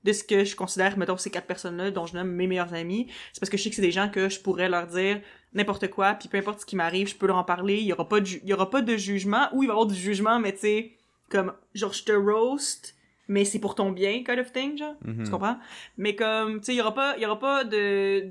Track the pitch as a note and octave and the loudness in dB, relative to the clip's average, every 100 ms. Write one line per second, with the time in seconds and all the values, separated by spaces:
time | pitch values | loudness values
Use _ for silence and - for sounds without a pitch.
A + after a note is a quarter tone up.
0 | G3+ G3+ - G3+ G3 - F#3 F#3 F#3+ G3 | 2 0 2 2 2 -2 -6 0 0 2
1 | F3 F#3 - F3 - F3+ F3+ F3 G3 F3+ | -2 -2 -4 -6 -6 -8 -6 -4 -4 -4
2 | E3 F3 F#3 F3 F#3 F#3 F3 E3+ E3+ G3+ | -6 -4 -4 -2 0 0 -2 -4 -4 -4
3 | B3 - - - G3 G3 G#3+ - F3+ F3 | -4 -10 -16 -8 -4 -2 -2 2 2 2
4 | G3+ G3 F#3+ G3 G3 F3+ F#3 F3 E3+ F3 | 0 0 0 0 -2 0 2 0 -2 0
5 | F#3+ G#3 G3+ - _ - G#3 G3+ F#3+ G3 | 0 -2 -6 -20 _ -2 -2 -2 -4 2
6 | G3 G#3 - G3 G3 G#3 - F#3+ E3 F#3 | 2 2 -2 -2 -2 -6 -6 -2 0 0
7 | G3 - G3 F#3 F3+ F3 G3 G#3 G#3 E3+ | -2 0 2 2 2 0 2 2 0 -2
8 | D#3+ G#3+ F#3+ F3+ F#3 G3 F#3+ C4+ A#3 A3+ | 2 2 2 -4 -2 2 2 2 2 0
9 | G3 G3 G3 A3 C#4 C4+ C4 G#3+ G#3+ F#3+ | 0 -2 2 2 2 2 2 4 2 2
10 | F#3 G3 G#3+ A#3 G#3 G3 G#3+ G#3+ A3+ _ | -2 2 4 4 2 0 2 2 -2 _
11 | _ _ _ G3+ F#3+ - _ G3+ G3+ - | _ _ _ 0 0 -6 _ -6 -4 -4
12 | - G#3 G3+ G#3+ A#3+ C#4 - - - _ | 2 4 4 4 2 0 -4 -6 -12 _
13 | _ _ - G3+ G3+ G3+ G3+ - G3 F3+ | _ _ -2 2 2 0 -2 0 -2 0
14 | G3 A#3 B3 B3 B3 B3+ C#4 D4 D4+ D4+ | 0 0 -2 -2 -2 -4 -4 -4 -8 -10
15 | - A2+ A2+ F3+ G3+ A#3 - - - - | -8 -6 -4 -2 -2 -4 -10 -20 -16 -4
16 | G#3 G3+ A3 A3 A3 G#3+ G#3+ B3 A3 A3 | -4 0 0 0 -2 -4 -2 0 0 0
17 | C#4 A#3 A3 G#3+ C4+ C#4 B3 G#3 G3+ G3 | -2 0 -2 0 0 0 0 0 2 2
18 | G3 G3 F#3+ | 2 0 -2